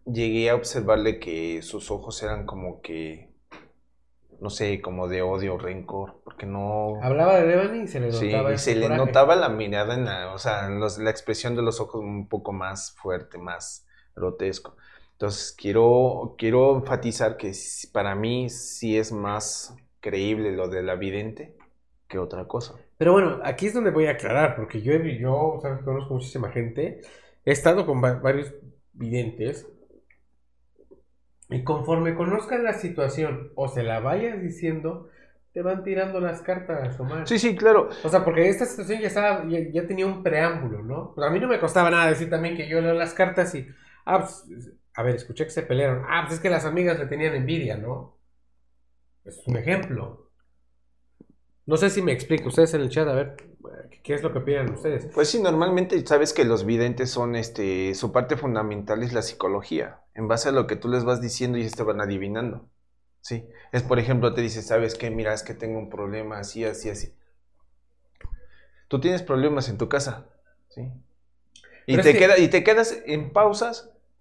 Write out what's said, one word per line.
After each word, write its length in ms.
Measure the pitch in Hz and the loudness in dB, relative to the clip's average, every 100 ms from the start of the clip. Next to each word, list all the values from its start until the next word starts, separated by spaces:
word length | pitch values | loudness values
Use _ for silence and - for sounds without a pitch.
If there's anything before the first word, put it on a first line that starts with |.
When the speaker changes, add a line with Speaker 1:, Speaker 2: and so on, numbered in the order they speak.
| - | -8
Speaker 1:
llegué 420 | 117 113 113 117 | -2 0 2 4
a 60 | |
observarle 640 | 120 - 131 101 107 107 110 | 2 0 -2 2 4 2 -2
que 400 | 90 80 82 82 | -4 -6 -4 -6
sus 280 | - 104 - | -8 -12 -8
ojos 320 | 101 113 - | -8 -8 -8
eran 240 | 107 104 98 | -6 -6 -8
como 340 | 95 90 82 | -10 -10 -10
que, 500 | - 80 80 80 87 _ _ - - _ _ _ _ _ _ - | -10 -10 -10 -12 -20 _ _ -20 -20 _ _ _ _ _ _ -14
no 80 | 104 | -10
sé, 320 | - 104 98 | -4 -2 -2
como 260 | 95 92 90 | -6 -6 -4
de 140 | 92 | -2
odio, 360 | 92 95 95 90 | -2 -2 -2 -4
rencor, 640 | 90 92 92 98 98 - | -6 -10 -10 -10 -10 -14
porque 220 | - - 98 | -20 -12 -8
no 520 | 98 101 107 107 104 | -6 -4 -2 -2 -2
Speaker 2:
Hablaba 340 | 127 143 175 190 | 0 4 6 6
de 80 | 165 | 6
Devani 340 | 175 202 226 | 4 2 -4
y 40 | 208 | -6
se 140 | 143 | -4
le 100 | 120 | -2
Speaker 1:
Sí, 200 | 117 104 | -2 0
Speaker 2:
notaba 180 | 113 139 | 0 0
Speaker 1:
y 40 | |
Speaker 2:
ese 180 | - 127 | 0 0
Speaker 1:
se 20 | 113 | 2
le 60 | 113 | 2
Speaker 2:
coraje. 180 | 120 | 2
Speaker 1:
notaba 320 | 131 135 139 180 | 4 6 8 6
la 140 | 147 | 4
mirada 440 | 110 104 101 107 | -2 -2 -2 0
en 120 | 123 117 | -2 -2
la, 260 | 95 92 | -4 -8
o 60 | 95 | -6
sea, 280 | 120 104 98 | -2 -2 -2
en 140 | 101 | -2
los, 180 | 107 101 | -2 -2
la 120 | 110 | -2
expresión 440 | 110 - 110 123 | -2 -4 -4 -2
de 80 | 120 | 0
los 160 | 117 113 | 0 -2
ojos 200 | 107 113 | -4 -6
un 280 | 104 104 101 | -6 -8 -6
poco 240 | 104 104 | -6 -6
más 400 | 98 92 98 - | -6 -6 -8 -12
fuerte, 440 | - 95 90 - 87 | -10 -6 -6 -8 -14
más 500 | 87 85 - - _ _ _ - | -12 -12 -12 -16 _ _ _ -6
grotesco. 580 | 92 92 95 92 - - - - _ | -6 -2 -4 -4 -10 -20 -20 -20 _
Entonces, 420 | - 104 101 - - | -6 -6 -4 -10 -6
quiero, 800 | 101 107 117 123 113 85 - - | 0 6 6 6 4 0 -8 -4
quiero 380 | 110 123 135 | 2 6 6
enfatizar 640 | 135 131 123 120 - 110 117 | 4 0 -2 -2 0 -2 -2
que 140 | 101 | -8
s-, 360 | 95 - - - | -8 -12 -14 -6
para 240 | - 101 104 | -2 -2 -2
mí 320 | 113 123 123 | -2 -2 -4
sí 460 | - - - 113 110 | -8 -12 -6 0 0
es 140 | 107 | 0
más 640 | 107 101 104 - - - - _ _ | -4 -4 -4 -6 -8 -12 -18 _ _
creíble 500 | 107 98 101 110 107 | -4 -2 0 0 -2
lo 160 | 92 90 | -2 -2
de 160 | 92 | -2
la 140 | 92 92 | -2 -2
vidente 580 | 98 101 110 110 156 - - _ _ _ - | -2 -4 -6 -10 -16 -20 -20 _ _ _ -10
que 100 | 95 | -6
otra 280 | 90 - - | -6 -8 -6
cosa. 260 | 120 - - - - | -6 -8 -14 -12 2
Speaker 2:
Pero 140 | 160 | 6
bueno, 260 | 190 175 - | 6 4 0
aquí 220 | 135 127 202 | -6 -4 -4
es 80 | |
donde 160 | 233 214 | 0 0
voy 160 | 156 156 | 2 2
a 60 | |
aclarar, 440 | 131 110 127 151 120 | 0 0 2 2 0
porque 260 | 107 110 | -8 -4
yo 100 | 113 | 0
he 60 | 156 | 0
vi-, 200 | 160 113 | 0 -4
yo, 400 | 127 143 156 156 | -2 0 0 -2
sabes, 200 | 143 131 | -6 -6
conozco 300 | 135 135 139 | -4 -6 -4
muchísima 360 | 131 - 131 101 | -8 -6 -8 -6
gente, 500 | 120 117 120 160 - - - - _ | -6 -6 -4 -6 -8 -18 -20 -20 _
he 80 | - | 0
estado 340 | 143 170 185 175 | 4 4 4 2
con 160 | 135 | 2
va-, 120 | 127 | 2
varios 380 | 123 135 139 143 - - - _ | 2 0 0 -4 -12 -20 -20 _
videntes, 760 | - 117 120 113 - 113 - - - - - _ _ _ _ _ _ _ _ _ - _ _ _ _ - | -10 -4 -4 -4 -4 -6 -8 -14 -20 -20 -20 _ _ _ _ _ _ _ _ _ -20 _ _ _ _ -6
y 160 | 127 | -4
conforme 500 | - 151 160 165 165 | -2 -2 0 0 0
conozcan 500 | 170 175 214 - 240 | 0 0 -2 -2 0
la 80 | 233 | 0
situación 800 | - 175 - 135 156 151 131 - | -2 -4 -2 -2 0 -2 -4 -8
o 140 | - 135 | -6 -4
se 140 | 127 | -2
la 180 | 113 113 | -2 -2
vayas 400 | 127 185 233 208 | 0 0 -2 -4
diciendo, 680 | 175 170 160 160 160 175 - - _ _ _ | -6 -4 -4 -2 -4 -8 -12 -20 _ _ _
te 80 | 175 | -4
van 240 | 180 190 | -2 -2
tirando 340 | 190 190 190 190 | -2 -2 -2 -2
las 220 | 175 165 | -2 -4
cartas, 580 | - 180 - 156 127 - | -4 -4 -4 -4 -4 -4
Omar. 300 | 131 160 156 | -6 -4 0
Speaker 1:
Sí, 100 | 226 | 2
sí, 160 | 240 | 2
claro. 360 | 180 214 214 - - | 4 8 8 6 -2
Speaker 2:
O 60 | 160 | 2
sea, 160 | 180 | 4
porque 240 | 170 165 180 | 4 4 4
esta 160 | 190 | 4
situación 360 | 240 - 180 220 | -2 -4 -6 -2
ya 60 | 208 | -2
estaba, 360 | 208 208 190 165 | 2 2 2 -2
ya, 100 | 165 165 | -4 -2
ya 160 | 160 175 | -2 -2
tenía 200 | 190 190 | -2 -2
un 160 | 185 | 0
preámbulo, 600 | 180 156 170 165 123 101 | 0 2 2 0 -6 -6
¿no? 300 | 110 147 - | -6 -8 -8
Pues 120 | - 143 | -2 0
a 40 | |
mí 80 | 180 | 2
no 100 | 254 | 2
me 120 | 226 | 2
costaba 300 | 165 185 170 | 2 4 6
nada 180 | 170 165 | 6 4
decir 220 | 156 165 | 2 0
también 260 | 160 165 170 | -2 -2 -4
que 120 | 151 | -2
yo 120 | 165 | 0
leo 140 | 165 | 2
las 180 | 170 170 | 2 0
cartas 420 | - 180 185 170 | 2 2 2 0
y... 140 | 143 127 - - _ - | -2 -10 -16 -20 _ 0
Ah, 140 | 185 | 0
pues, 520 | - - - 120 123 - _ | 0 -10 -18 -18 -20 -20 _
a 80 | - | -2
ver, 140 | 123 120 | -2 -2
escuché 280 | - 117 | -4 -6
que 60 | 156 | -6
se 120 | - | -4
pelearon. 420 | - 131 139 127 131 | -2 2 2 0 -2
Ah, 140 | 131 | -2
pues 120 | 139 | -2
es 60 | 165 | -2
que 80 | 190 | 0
las 160 | 165 | 0
amigas 340 | 156 170 175 151 | 0 0 2 0
le 80 | 135 | -2
tenían 280 | 143 156 | -2 -2
envidia, 420 | 139 131 165 120 101 | 0 -2 -2 -2 -4
¿no? 400 | 110 127 - _ _ _ _ _ _ _ _ _ _ _ | -6 -10 -12 _ _ _ _ _ _ _ _ _ _ _
Es 180 | 101 - 127 | -20 -10 -4
un 100 | 117 | -2
ejemplo. 720 | 156 196 - 127 - - _ _ _ _ _ _ _ _ _ - - _ _ _ - | 0 -2 -2 -6 -8 -14 _ _ _ _ _ _ _ _ _ -20 -20 _ _ _ 0
No 100 | 156 | 2
sé 140 | 196 | 4
si 100 | 196 | 2
me 120 | 180 | 0
explico. 360 | 127 - 156 - | 0 0 0 2
Ustedes 240 | - 165 | 4 4
en 60 | 160 | 4
el 80 | 131 | 0
chat, 180 | 135 151 | 0 0
a 60 | |
ver, 240 | 131 139 - - - - - - - | 0 -2 -8 -20 -20 -20 -20 -20 -12
¿qué 120 | - | -6
es 80 | 143 | -4
lo 100 | 156 | -2
que 60 | 131 | -2
opinan 340 | 139 143 127 | 0 0 0
ustedes? 340 | - 156 123 - | -2 -2 -4 -2
Speaker 1:
Pues 140 | - 151 | 2 2
sí, 120 | 240 | 2
normalmente 640 | 190 160 180 180 185 185 127 | 2 4 4 2 2 0 4
sabes 260 | 147 156 | 4 4
que 120 | - | 4
los 200 | 123 113 101 | 4 4 2
videntes 440 | 113 120 123 123 | 2 2 0 -2
son, 260 | 123 120 117 | -2 -2 -2
este, 580 | 113 - 98 92 95 | -4 -4 -2 0 -2
su 160 | 95 110 | -2 0
parte 260 | 123 127 147 | 0 0 -2
fundamental 640 | 135 110 107 104 104 110 | -2 -2 -2 -4 -4 -2
es 100 | 120 | -2
la 100 | 120 | -4
psicología. 800 | - - 95 101 - 156 - - _ | -4 -4 -2 -2 -2 -4 -4 -10 _
En 140 | 107 110 | -6 0
base 200 | 117 147 | 0 2
a 40 | |
lo 140 | 131 - | 2 2
que 100 | 107 | -2
tú 120 | 120 | 0
les 160 | 123 | 0
vas 160 | 117 123 | 2 0
diciendo, 360 | 120 - 123 120 | -2 -4 -2 -2
ellos 180 | 113 | -4
te 100 | - | -4
van 160 | 110 104 | -2 -2
adivinando, 680 | 101 98 101 110 120 - - _ _ _ _ _ | -2 -4 -4 -4 -6 -8 -14 _ _ _ _ _
¿sí? 280 | - 117 - - - | -10 -8 -10 -20 -6
Es, 120 | 123 | -4
por 160 | - 120 | 2 2
ejemplo, 360 | 113 123 117 | 4 2 2
te 80 | 117 | 2
dice, 180 | 117 110 | -2 -4
"¿Sabes 340 | 101 113 113 - | 0 0 0 -4
qué? 140 | 117 | -6
Mira, 220 | 110 107 | -4 -2
es 100 | 107 | -4
que 120 | - | -6
tengo 240 | 110 113 110 | -10 -8 -8
un 100 | 104 | -8
problema 500 | 101 101 107 107 104 | -8 -8 -8 -8 -10
así, 240 | 101 113 | -10 -6
así, 260 | 110 101 107 | -6 -4 -8
así." 240 | 101 - - - _ _ _ _ _ _ _ _ _ - - - - - _ - | -6 -8 -10 -20 _ _ _ _ _ _ _ _ _ -10 -10 -12 -20 -20 _ -6
Tú 120 | 135 | -2
tienes 220 | 170 180 | 0 0
problemas 460 | 175 131 147 143 120 | 0 0 2 0 -2
en 100 | 107 | -4
tu 100 | - | -2
casa, 380 | 139 135 110 - _ _ _ _ | -2 -2 -8 -14 _ _ _ _
¿sí? 140 | - 127 127 - _ _ _ _ - - - - | -14 -14 -14 -20 _ _ _ _ -20 -20 -10 2
Y 60 | |
Speaker 2:
Pero 100 | 170 | 8
Speaker 1:
te 80 | 165 | 10
Speaker 2:
es 40 | 147 | 10
que 20 | |
Speaker 1:
queda-, 200 | 185 185 | 10 10
y 100 | 165 | 8
te 140 | 180 | 6
quedas 360 | 214 220 226 - - | 6 6 4 -2 -4
en 260 | 151 135 | -4 2
pausas 600 | 202 214 208 233 233 - _ _ _ | 4 4 4 -2 -6 -14 _ _ _